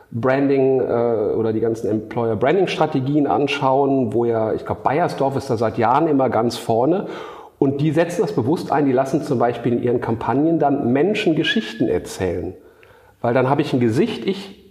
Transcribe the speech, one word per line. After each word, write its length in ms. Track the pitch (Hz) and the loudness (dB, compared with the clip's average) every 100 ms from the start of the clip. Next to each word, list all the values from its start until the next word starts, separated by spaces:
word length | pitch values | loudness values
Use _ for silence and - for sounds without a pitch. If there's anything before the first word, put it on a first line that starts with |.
| - | -12
Branding, 680 | 117 127 135 139 135 131 131 | -2 0 2 2 4 4 2
äh, 520 | - 117 120 113 98 | 2 0 0 0 0
oder 180 | 82 113 | 0 0
die 80 | 110 | 0
ganzen 300 | 117 113 101 | -2 -2 -2
Employer 460 | 107 - 123 113 104 | -4 -4 -4 -2 0
Branding 320 | 127 190 175 | 2 2 0
Strategien 580 | - 156 139 131 151 139 | 0 -2 0 0 0 2
anschauen, 880 | 104 143 - 135 131 139 135 117 | 0 0 0 0 2 2 2 0
wo 100 | 113 | 0
ja, 300 | 117 113 110 | 0 0 0
ich 100 | - - | -2 -4
glaub, 180 | 95 | -4
Bayersdorf 520 | - 143 160 - 135 131 | -2 0 0 0 -2 -2
ist 140 | - | -4
da 80 | 113 | -2
seit 220 | 113 110 | 0 0
Jahren 280 | 110 135 160 | 2 2 2
immer 220 | 139 127 | 2 2
ganz 280 | 110 117 - | 0 0 -2
vorne 500 | - 113 139 190 - - - - - _ | -2 0 2 0 -4 -10 -14 -18 -20 _
und 240 | 139 143 | 0 2
die 100 | 156 | 0
setzen 300 | 151 170 - | 2 0 0
das 100 | 190 | -2
bewusst 400 | - 117 175 - | 0 0 -2 0
ein, 140 | 147 139 | 0 2
die 80 | |
lassen 300 | 123 135 151 | 2 2 -2
zum 160 | - 120 | 0 0
Beispiel 340 | 123 120 127 | 0 0 -2
in 100 | 117 | 0
ihren 160 | 123 120 | 0 0
Kampagnen 580 | - 113 - 127 160 165 | -2 -2 0 0 2 2
dann 340 | 143 135 117 | 2 0 0
Menschen 420 | 135 180 208 180 156 | 2 2 0 0 0
Geschichten 520 | 156 226 220 - 117 | 0 -2 -4 -4 -2
erzählen. 640 | 87 - - 92 87 87 - - - - - - _ | -2 -4 -4 -4 -2 -6 -12 -18 -20 -20 -20 -20 _
Weil 120 | 120 | 0
dann 160 | 127 127 | 2 2
hab 100 | 143 | 0
ich 140 | - | 0
ein 60 | 131 | 0
Gesicht, 460 | 120 117 233 - - | 2 2 0 -2 -4
ich 360 | 190 - - - | -6 -8 -18 -20